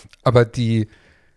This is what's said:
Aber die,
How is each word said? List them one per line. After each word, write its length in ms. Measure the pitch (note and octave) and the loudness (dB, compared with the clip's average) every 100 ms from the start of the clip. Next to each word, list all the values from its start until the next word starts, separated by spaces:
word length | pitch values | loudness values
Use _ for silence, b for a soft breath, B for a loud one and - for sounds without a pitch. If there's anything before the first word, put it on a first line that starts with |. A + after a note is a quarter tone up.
| B _ | B _
Aber 240 | C3+ A#2+ A2+ | 0 0 0
die, 420 | - A#2 A2+ G#2+ b b b b | -2 -2 -2 -4 b b b b